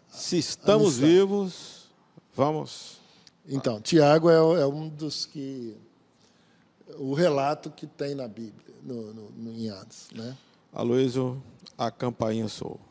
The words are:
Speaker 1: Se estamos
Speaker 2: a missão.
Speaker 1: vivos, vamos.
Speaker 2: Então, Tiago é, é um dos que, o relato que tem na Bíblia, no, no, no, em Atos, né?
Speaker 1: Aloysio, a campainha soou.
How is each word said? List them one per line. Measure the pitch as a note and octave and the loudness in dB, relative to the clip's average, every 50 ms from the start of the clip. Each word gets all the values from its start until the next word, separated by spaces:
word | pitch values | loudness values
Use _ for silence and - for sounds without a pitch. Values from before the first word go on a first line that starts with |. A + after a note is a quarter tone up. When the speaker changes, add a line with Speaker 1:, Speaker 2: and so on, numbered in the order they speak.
| _ _ | _ _
Speaker 1:
Se | - - - - F3 | -16 -12 -6 -2 -2
estamos | F3 B2+ - - - - - G#3 A3 G#3+ F#3+ C#3 | 0 0 -2 -6 0 4 4 6 6 6 4 4
Speaker 2:
a | A#2 | 4
missão. | C#3 | 6
Speaker 1:
vivos, | D#3 E3+ F#3 G3 G3 G3+ G3+ G3 F#3 - - - - - - - _ _ _ _ _ _ - _ _ _ | 6 8 8 6 4 2 -2 -2 -4 -8 -12 -16 -18 -20 -20 -20 _ _ _ _ _ _ -20 _ _ _
vamos. | A#2 C3+ D3 D#3 D3+ C#3+ C3 - - - - - - _ _ _ _ _ - _ _ _ | 0 0 0 0 -4 -8 -10 -14 -16 -18 -18 -20 -20 _ _ _ _ _ -20 _ _ _
Speaker 2:
Então, | - C3+ C3+ - C3 A2+ G#2 | -8 -8 -4 -4 -4 -4 -4
Tiago | A2+ - E3+ D#3+ D3 C#3+ D3+ E3 D#3+ E3+ | -2 2 4 6 6 8 6 6 6 6
é, | E3 D#3+ D#3+ D#3+ E3+ F3+ | 6 6 6 4 4 2
é | C#3+ | 0
um | C#3 C#3+ D#3 D#3 D#3+ | 0 -2 -4 -8 -10
dos | D3+ D3 D#3+ D3 - - - | -10 -10 -10 -10 -8 -10 -10
que, | - - D#3 C3+ C3+ C3+ C3 A#2+ A2+ G#2+ A2+ A2 _ _ _ _ _ _ _ _ _ _ _ _ _ _ _ _ _ _ _ _ - - | -10 -10 -12 -12 -10 -10 -10 -12 -12 -14 -16 -20 _ _ _ _ _ _ _ _ _ _ _ _ _ _ _ _ _ _ _ _ -20 -14
o | - C#3 C3+ C#3 | -10 -6 -4 0
relato | D3 F3 F3 D3 C#3 C3+ C#3+ D3+ D3+ - D3+ | 0 2 2 2 2 0 0 -2 -4 -6 -12
que | C#3+ - - | -14 -14 -18
tem | D3 - - D3 C#3+ C#3+ | -18 -12 -10 -8 -8 -8
na | C#3 B2+ | -8 -10
Bíblia, | A2+ G2+ A2 A2+ G#2+ G2 - - - - - - | -12 -12 -14 -14 -16 -16 -20 -20 -20 -20 -20 -16
no, | - B2+ A#2 A2 G#2 G#2+ | -12 -12 -12 -12 -12 -14
no, | A2+ G#2+ G#2 - | -16 -18 -18 -16
no, | - A2+ A2+ A2+ | -14 -14 -12 -10
em | A2+ A2+ A2 | -8 -8 -8
Atos, | G2+ F#2+ G#2 A2+ - - - - - | -10 -12 -16 -20 -20 -20 -20 -18 -16
né? | A2+ A2+ B2 C3 C3 _ _ _ _ _ _ - | -14 -12 -12 -14 -16 _ _ _ _ _ _ -8
Speaker 1:
Aloysio, | - A2+ A#2+ A#2+ B2+ C3+ C3 A#2+ C3 B2+ B2+ B2+ C3+ B2+ - - _ - - - | -4 -2 0 2 2 0 0 0 -2 -4 -4 -6 -8 -12 -16 -20 _ -20 -20 -10
a | - B2 A2+ | -6 -6 -6
campainha | - - C3 B2 A#2+ - A#2+ A2 A2 A2+ A2 | -6 -6 -6 -6 -4 -2 -2 -2 -2 -4 -4
soou. | G#2 - - - - - - - _ | -6 -8 -10 -10 -12 -12 -14 -18 _